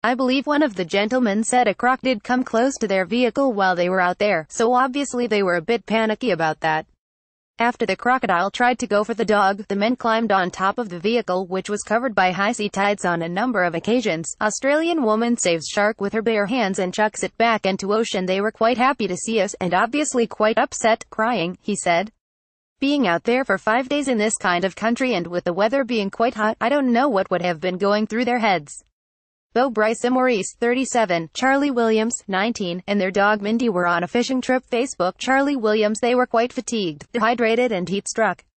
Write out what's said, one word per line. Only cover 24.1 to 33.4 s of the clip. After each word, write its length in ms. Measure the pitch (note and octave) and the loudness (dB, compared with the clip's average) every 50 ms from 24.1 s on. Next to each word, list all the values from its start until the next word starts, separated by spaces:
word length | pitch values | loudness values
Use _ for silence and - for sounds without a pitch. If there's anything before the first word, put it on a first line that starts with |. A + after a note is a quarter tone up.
| B3+ A3 | 0 0
this 180 | G#3 A#3 A3 | 0 0 -2
kind 280 | - - G3 F3+ F3 F3+ | -2 0 0 0 2 0
of 120 | F#3+ F3+ | -2 -4
country 380 | - - A3 A#3+ - C4 B3+ A#3+ | -2 -2 -2 0 0 0 0 0
and 120 | F3+ E3+ | -2 -2
with 160 | E3 F3 F3 - | -2 -4 -4 -2
the 100 | - F3 | -2 0
weather 300 | E3+ G3+ A3+ A3+ C#4 C4+ | 0 0 2 2 0 -2
being 280 | A3 B3 A3+ G3+ G3 | 0 -2 -2 -2 -2
quite 240 | - - A#3 A#3+ B3+ | -2 0 0 0 0
hot, 220 | G#3+ G#3+ G#3+ A3 _ | 0 -2 -2 -2 _
I 80 | - A3+ | -2 0
don't 240 | C#4 D4 C#4 B3+ A#3+ | 0 2 2 2 2
know 160 | A#3 C4 D4 | 2 2 2
what 200 | A#3+ F#3+ F#3+ - | 2 0 0 0
would 140 | F#3+ F3 F3 | -2 -2 0
have 180 | F3+ F3 D#3 | -2 -4 -2
been 160 | D#3 F3+ F3+ | -2 -4 -2
going 300 | F3+ F#3+ G3 G3+ G#3+ G#3+ | 0 0 0 2 2 0
through 200 | G#3+ G#3 A3+ B3+ | -2 -2 -2 0
their 120 | A#3+ A#3+ B3 | 0 0 0
heads." 460 | A3 A3 F#3+ E3+ D3 D3 - - _ _ _ _ _ _ _ _ _ _ _ _ _ _ _ | 2 2 0 0 -2 -6 -18 -20 _ _ _ _ _ _ _ _ _ _ _ _ _ _ _
Beau 160 | - - C#4 | 0 0 0
Bryce 340 | A#3 G#3+ G#3+ A3 A#3 - - | 2 0 0 0 0 0 -2
and 100 | A#3+ B3+ | 0 0
Maurice, 400 | C4 B3+ B3+ B3 G#3 F#3+ - - _ | 2 2 2 2 0 -2 -6 -6 _
thirty-seven, 680 | - A#3 A#3+ B3+ C4+ - - B3 A3+ F#3+ F3+ E3+ E3 D#3+ _ | -2 0 0 0 -2 -2 0 0 0 2 0 -2 -2 -6 _
Charlie 380 | - - C4 C4+ C#4 C#4 D4 | -2 0 2 2 2 2 0
Williams, 520 | C4+ A#3 A#3 A3+ A3 A3 A3 A3+ A#3+ - - - | 0 0 2 2 2 2 0 0 -4 -6 -8 -4
nineteen, 540 | G3 F#3 G3 A#3 A#3 - G#3 F3 E3+ F#3 - | -2 -2 0 -2 -2 -4 -4 -6 -6 -6 -4
and 140 | - G3+ G3+ | -2 -2 0
their 100 | F#3 F#3+ | 0 0
dog 300 | F#3+ G#3 G3 G3+ G#3+ G#3+ | 0 2 2 2 2 0